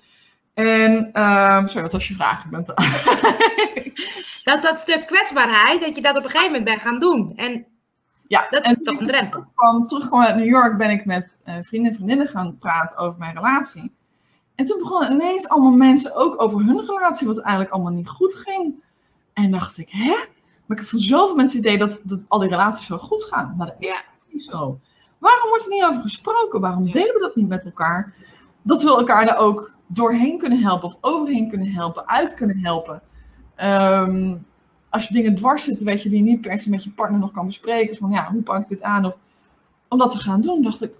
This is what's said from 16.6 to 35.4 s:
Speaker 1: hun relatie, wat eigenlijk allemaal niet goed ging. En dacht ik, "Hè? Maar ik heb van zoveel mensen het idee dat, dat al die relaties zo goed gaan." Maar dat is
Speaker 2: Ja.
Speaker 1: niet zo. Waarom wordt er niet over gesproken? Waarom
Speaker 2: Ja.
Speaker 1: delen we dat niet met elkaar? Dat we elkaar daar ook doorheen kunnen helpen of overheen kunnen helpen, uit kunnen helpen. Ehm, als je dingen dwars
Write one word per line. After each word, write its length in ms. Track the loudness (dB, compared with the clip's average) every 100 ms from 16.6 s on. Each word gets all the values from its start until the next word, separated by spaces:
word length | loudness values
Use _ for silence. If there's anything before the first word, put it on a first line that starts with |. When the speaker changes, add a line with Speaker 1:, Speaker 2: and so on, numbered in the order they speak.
Speaker 1:
hun 220 | 2 0 -2
relatie, 400 | 0 0 0 -4
wat 120 | -4
eigenlijk 360 | -2 -2 -2
allemaal 180 | -4 -4
niet 160 | -6 -6
goed 260 | 0 0
ging. 480 | 0 -8 -6 -6 -8 _ _ _ _ _
En 180 | -2 0
dacht 280 | 0 -6 -12
ik, 100 | -12
"Hè? 260 | -4 0 -2 -4 _ _ _ -10
Maar 100 | -8
ik 20 |
heb 80 | -4
van 120 | -2
zoveel 380 | 2 4 4 4
mensen 200 | 2 2
het 80 | 0
idee 120 | 2
dat, 220 | 0 -4
dat 200 | -10 -10 -2
al 100 | 0
die 100 | 0
relaties 380 | 0 0 -2 -8
zo 120 | -10
goed 260 | -6 -8
gaan." 300 | -4 -6 -6 -8
Maar 100 | -10
dat 100 | -10
is 80 | -10
Speaker 2:
Ja. 120 | -10 -12 _ _
Speaker 1:
niet 100 | -14
zo. 360 | -10 -8 -8 -10 _ _ _ _
Waarom 300 | 4 4 4
wordt 160 | 0
er 60 | 0
niet 140 | 0
over 160 | 0 0
gesproken? 600 | -6 -8 -2 -2 0 -2
Waarom 260 | -2 -2 -2
Speaker 2:
Ja. 60 |
Speaker 1:
delen 220 | 0 0
we 60 | 0
dat 160 | -2 -2
niet 120 | -2
met 160 | -4
elkaar? 500 | -8 -4 -2 -2 -6 -12 -20 _ _ _
Dat 200 | 0 2
we 60 | 4
elkaar 380 | 4 4 4 4
daar 100 | 4
ook 340 | 2 0 -6 _ -10
doorheen 520 | 0 2 2 0 0
kunnen 220 | 0 2
helpen 260 | 2 0 -4
of 80 | -6
overheen 480 | -2 -2 -2 -2 -2
kunnen 240 | -4 -6
helpen, 360 | -4 -6 -8 -2
uit 260 | -2 -2
kunnen 240 | -2 -4 -2
helpen. 440 | -2 -4 -6 -14 _ -20 -20 _ -20
Ehm, 840 | -6 0 2 4 2 0 -2 -4 -6 -14 _ _ _ _
als 200 | -6 -2
je 60 |
dingen 200 | 0 2
dwars 300 | 2